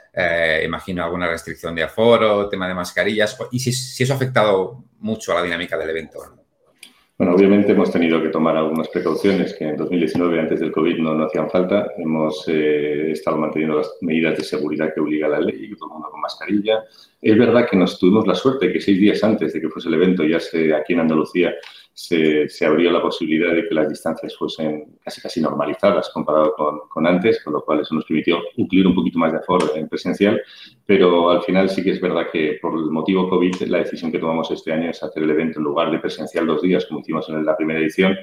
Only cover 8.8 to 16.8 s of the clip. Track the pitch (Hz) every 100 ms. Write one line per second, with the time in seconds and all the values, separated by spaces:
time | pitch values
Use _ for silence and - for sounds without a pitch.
8.8 | 78 90 87 78 98 92 80 - 78 76
9.8 | 80 87 80 82 87 80 78 80 80 78
10.8 | 82 82 80 78 78 85 - 92 90 101
11.8 | - - 80 80 78 76 82 78 76 73
12.8 | 73 73 78 78 - 78 78 78 78 76
13.8 | 76 - 85 80 80 78 78 90 73 -
14.8 | 78 - 76 76 78 73 95 - - 101
15.8 | - 78 76 76 76 - 80 104 104 110